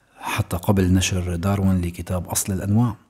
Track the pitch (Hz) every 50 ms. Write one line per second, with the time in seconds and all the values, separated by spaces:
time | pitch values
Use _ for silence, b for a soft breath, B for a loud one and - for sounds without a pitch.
0 | _ _ _ - - - - 110 - - 98 87 - - 104 98 92 90 92 95
1 | 92 - 98 90 87 90 87 85 87 98 101 98 95 95 95 92 87 87 85 -
2 | 87 - 95 90 87 - - - - 104 95 90 - 98 104 113 120 117 104 -
3 | _ _